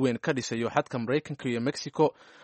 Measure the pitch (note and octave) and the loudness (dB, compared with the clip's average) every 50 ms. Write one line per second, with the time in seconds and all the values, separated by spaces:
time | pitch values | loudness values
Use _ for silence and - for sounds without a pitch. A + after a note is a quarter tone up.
0 | C3 B2+ A#2 A2+ - D#3+ D3 B2+ A2+ - A#2 A2+ A#2 A2 - D3+ - - - B2+ | 2 2 0 0 0 -2 -2 0 -2 -4 -4 -2 -2 2 2 0 0 0 -4 -4
1 | A#2 A2 C3 D3+ - - D3 - - C3 A#2 A#2 A#2 C3+ - - - D3 - - | -2 0 0 0 0 -4 -10 -6 -4 -2 -2 0 0 -2 -4 -4 -10 -8 2 2
2 | D#3 - - - - - - - | 2 2 2 -4 -14 -20 -20 -20